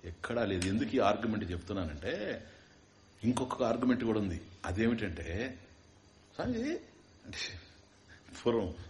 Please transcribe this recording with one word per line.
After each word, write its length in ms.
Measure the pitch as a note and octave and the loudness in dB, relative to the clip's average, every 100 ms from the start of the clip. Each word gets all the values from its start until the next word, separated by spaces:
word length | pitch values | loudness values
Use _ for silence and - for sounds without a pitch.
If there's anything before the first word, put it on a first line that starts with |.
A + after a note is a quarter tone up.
ఎక్కడా 400 | F2+ E2+ - A#2 | -12 -10 -2 2
లేదు. 220 | G#2+ F#2 F#2 | 2 2 2
ఎందుకు 300 | G#2 C#3 C4 | 2 2 4
ఈ 20 | |
ఆర్గ్యుమెంట్ 520 | G2+ G#2+ A2+ G#2+ F2 | 4 4 2 0 -2
చెప్తున్నానంటే, 920 | F2 - G2 E2+ D2 F#2+ F3 G3+ B2 - - - - - - - - | -6 -4 -4 -4 -4 -4 -4 -4 -6 -10 -20 -20 -20 -20 -20 -20 -4
ఇంకొక 380 | A2+ B2 B2 - | 0 0 0 0
ఆర్గ్యుమెంట్ 420 | A#2+ A2+ B2+ B2 | 2 4 4 4
కూడా 160 | A2+ G#2+ | 4 2
ఉంది. 200 | G2 E2+ - - | 2 -2 -8 -10
అదేమిటంటే, 960 | - F2 A2+ A#2+ G#2 D#2 D#2+ F#2 C3 - - - - - - - - | -6 2 2 2 -2 -4 -4 -4 -4 -6 -18 -20 -20 -20 -20 -20 -20
స్వామి, 240 | - - A#3 C4 F4 - - - - | -6 -2 -2 -2 -4 -8 -20 -20 -20
అంటే 140 | - - - - - - - - - - - | -12 -8 -8 -10 -16 -20 -20 -20 -20 -20 -18
పూర్వం 420 | - A#2 A#2 G2+ - | -2 2 2 0 -6